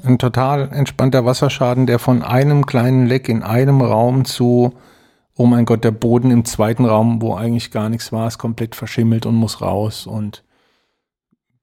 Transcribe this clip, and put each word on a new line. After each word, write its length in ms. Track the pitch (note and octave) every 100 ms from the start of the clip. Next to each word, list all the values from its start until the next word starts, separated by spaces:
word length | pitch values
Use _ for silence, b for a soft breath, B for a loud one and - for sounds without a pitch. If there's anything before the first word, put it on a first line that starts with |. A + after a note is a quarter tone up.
ein 160 | C3 B2+
total 500 | B2+ A#2+ C3 C#3+ C#3
entspannter 540 | C#3+ C3+ - B2+ C3
Wasserschaden, 640 | A#2+ B2+ C#3+ - B2 B2 B2+
der 120 | A#2+
von 240 | - B2
einem 440 | - B2 C#3 D3 C#3
kleinen 400 | B2+ A#2+ C3 B2
Leck 240 | B2+ B2+
in 120 | A2+
einem 380 | G#2+ A#2 C3+ C#3
Raum 460 | A#2 G#2+ A#2+ C3 C3
zu, 480 | - A#2+ A#2+ B2 b b b b b b -
oh 60 |
mein 220 | A#2+ A#2+ A#2
Gott, 180 | A2+
der 60 | A#2
Boden 400 | G#2+ A#2+ A#2+ B2+
im 160 | A#2+ A2+
zweiten 400 | - G#2+ A#2 A#2+
Raum, 340 | G#2+ A2+ A#2
wo 140 | A2+
eigentlich 360 | F#2+ A2+ A#2 -
gar 200 | A2+ G#2+
nichts 200 | A#2 -
war, 160 | A2+ A2+
ist 120 | -
komplett 360 | A#2 A2+ A2+
verschimmelt 520 | - A2 - A2+ A2+ A#2
und 80 |
muss 260 | A#2 A2+ -
raus 460 | F#2 F#2+ G#2+ - -
und 360 | A2 G#2 - _ _ _ _ _ _ _ _ _ _ _ _